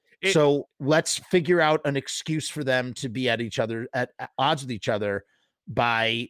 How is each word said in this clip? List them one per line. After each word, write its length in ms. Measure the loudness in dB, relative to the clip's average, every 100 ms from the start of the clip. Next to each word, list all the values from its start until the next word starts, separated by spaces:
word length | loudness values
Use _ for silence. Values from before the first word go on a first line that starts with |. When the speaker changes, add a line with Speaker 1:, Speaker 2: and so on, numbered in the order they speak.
| _ _
Speaker 1:
It 180 | 0 4
Speaker 2:
So 240 | 4 4 -2 -6
let's 380 | 2 2 2 -4
figure 420 | 0 0 4 4
out 200 | 4 2
an 120 | 0 -2
excuse 520 | -4 -8 -4 -4 -4
for 160 | -6
them 300 | 0 0 -2
to 140 | -6 -8
be 180 | -2 0
at 120 | 0
each 160 | -2 -2
other, 300 | -2 -4 -6
at, 180 | -4 -4 -6
at 120 | -10 -2
odds 240 | 0 0
with 100 | -4
each 160 | -6 -2
other 360 | -2 -2 -4 -6 _ _ _ -8
by 600 | 0 2 2 0 0 -4